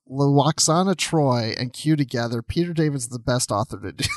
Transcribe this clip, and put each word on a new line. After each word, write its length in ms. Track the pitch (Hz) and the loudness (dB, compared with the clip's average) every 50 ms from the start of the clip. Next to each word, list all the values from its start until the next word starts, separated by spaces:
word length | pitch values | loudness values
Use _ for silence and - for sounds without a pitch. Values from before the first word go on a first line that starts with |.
| _ - | _ -8
Lo-, 220 | 131 135 143 139 | -2 2 4 4
Loxana 640 | 143 143 135 151 156 - - - 156 175 190 196 185 | 6 6 4 4 2 2 2 2 4 2 2 2 0
Troy 580 | - - - 160 160 143 135 123 120 110 113 - - | -2 -2 0 2 2 2 2 2 0 0 -2 -4 -4
and 140 | 123 120 | -6 -8
Q 240 | - - - 156 156 | -8 -4 0 0 2
together, 440 | 147 143 120 - 117 117 117 120 117 | 2 0 -2 -2 -4 -2 -2 -4 -6
Peter 320 | 113 - - 170 170 175 | -6 -4 -2 -2 -2 -2
David's 360 | 170 156 156 151 143 135 117 113 | 0 0 0 0 0 -4 -6 -8
the 100 | - 120 | -10 -6
best 320 | 113 - 123 127 - - | -2 0 0 0 0 -2
author 300 | 110 101 110 - - 98 | -2 -2 -2 -4 -6 -10
to 100 | 101 92 | -10 -10
do 120 | - - - - - | -8 -6 -6 -4 -4